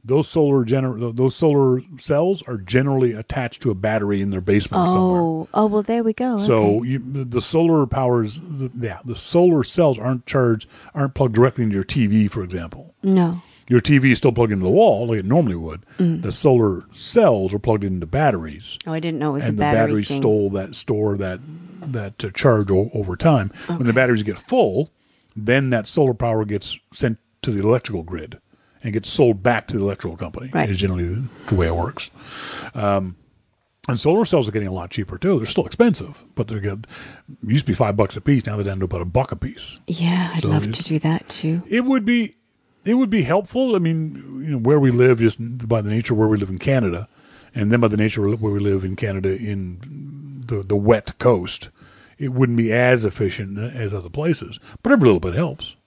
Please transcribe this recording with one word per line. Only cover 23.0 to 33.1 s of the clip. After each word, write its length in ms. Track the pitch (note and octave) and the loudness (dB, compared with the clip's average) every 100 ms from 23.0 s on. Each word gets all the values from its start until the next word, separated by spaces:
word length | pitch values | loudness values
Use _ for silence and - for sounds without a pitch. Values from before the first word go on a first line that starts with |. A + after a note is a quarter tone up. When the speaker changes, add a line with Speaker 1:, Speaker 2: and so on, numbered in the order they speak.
| F#2+ F2+ | -6 0
Speaker 1:
time. 360 | E3 C3+ G2+ - - | 2 2 0 -8 -8
When 100 | E3+ | -2
the 40 | A#2+ | 2
Speaker 2:
Okay. 60 | |
Speaker 1:
batteries 300 | A#2+ B2+ A2+ | 4 4 2
get 140 | G#2 F#2 | 0 -6
full, 500 | - B3+ B2+ F#2+ D#3 _ _ _ _ A2+ | -2 2 2 0 -6 _ _ _ _ -8
then 340 | G#2+ C3 C3+ | 0 0 2
that 180 | A#2+ G2+ | -2 0
solar 260 | - C3+ | 0 0
power 300 | A2+ A#2 A2 | 2 -2 -2
gets 340 | G#2 G2+ - - _ | -2 -4 -6 -14 _
sent 260 | - B2 A2+ _ _ | -4 -2 -2 _ _
to 80 | - | -4
the 80 | G#2 G2+ | 0 2
electrical 380 | B2 - G2 | 2 0 -8
grid 360 | E2 F2 D#2 - _ _ _ _ | -8 -10 -12 -18 _ _ _ _
and 100 | A#2 | -6
gets 160 | G#2 - | -4 -4
sold 320 | - B2+ G2+ | 4 4 4
back 240 | A2+ A2+ - | 0 0 -2
to 100 | A2 | -2
the 60 | |
electrical 340 | G2 G2 F2 D#2+ | -2 -4 -8 -8
company, 320 | E2 - C3 | -12 -12 -4
Speaker 2:
Right. 140 | D#3+ G#2 | 0 0
Speaker 1:
is 60 | F#2 | 0
generally 280 | G2 F2+ F2 | 0 -2 -4
the, 180 | G#2 C3 - - | -4 -8 -12 -2
the 80 | F#2+ | 0
way 120 | E2 | 0
it 80 | E2 | -2
works. 340 | E2+ - - - - - - - - | -6 -8 -12 -12 -20 -16 -14 -14 -12
Um, 420 | - G2+ G2 F#2 | -4 0 0 -2